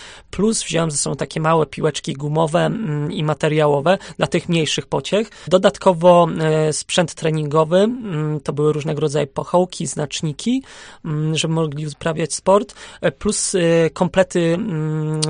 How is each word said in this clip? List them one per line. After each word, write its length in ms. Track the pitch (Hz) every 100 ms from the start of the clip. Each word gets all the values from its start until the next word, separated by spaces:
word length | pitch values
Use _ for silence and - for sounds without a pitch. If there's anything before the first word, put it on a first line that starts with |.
| - - -
plus 320 | - 214 220
wziąłem 280 | - 165 165
ze 60 | 143
sobą 180 | 156 147
takie 240 | 147 165
małe 260 | 156 165 151
piłeczki 480 | - 151 - -
gumowe, 460 | 139 147 151 160 165
mm, 520 | 160 160 190 147 147
i 120 | -
materiałowe 720 | 156 147 156 151 151 143 151 190 - -
dla 100 | -
tych 220 | 170 -
mniejszych 360 | 170 151 - -
pociech. 440 | 147 - 196 226 - -
Dodatkowo, 800 | 180 196 - 196 170 175 175 165 165
e, 340 | 156 156 156
sprzęt 400 | 147 - - 170
treningowy, 640 | - 160 156 147 156 156 180
mm, 600 | 214 247 208 156 151 151
to 140 | -
były 200 | 143 151
różnego 280 | 151 151 147
rodzaju 260 | 151 147 143
pachołki, 600 | - - 180 180 - 151
znaczniki, 760 | - 147 - 160 143 233 262 - - - - 165
mm, 320 | 151 156 160
żeby 160 | 165
mogli 340 | 160 160 143 151
uprawiać 360 | 143 165 156 165
sport, 420 | - - 202 - - - -
e, 100 | 175
plus, 440 | - 208 214 - 190
e, 340 | 165 165 160
komplety, 640 | - 175 190 185 180 165
mm, 680 | 170 - 156 156 156 156 156